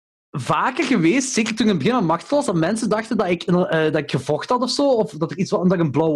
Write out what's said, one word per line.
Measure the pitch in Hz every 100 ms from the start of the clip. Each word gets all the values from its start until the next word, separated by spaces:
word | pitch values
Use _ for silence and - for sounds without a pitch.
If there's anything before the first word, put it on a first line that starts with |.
| _ _ _ 147
vaker | 123 160 220 262
geweest, | 262 226 165 254 254
zeker | 220 226
toen | 220 220
ik |
in | 180
het |
begin | 147 254
van | 165
Macht | 165 -
was, | 294 247
dat |
mensen | 170 165 220 196
dachten | 214 220 214
dat | 185
ik, | 170
eh, | - 175 180
dat | 160 156 156
ik | 143
gevochten | 143 - 196 - 247
had |
of | 254
zo, | - 285
of | 233 202
dat | 151 165
er | -
iets | 185
was, | -
dat | 180
ik | 180
een | 160
blauw | 139 160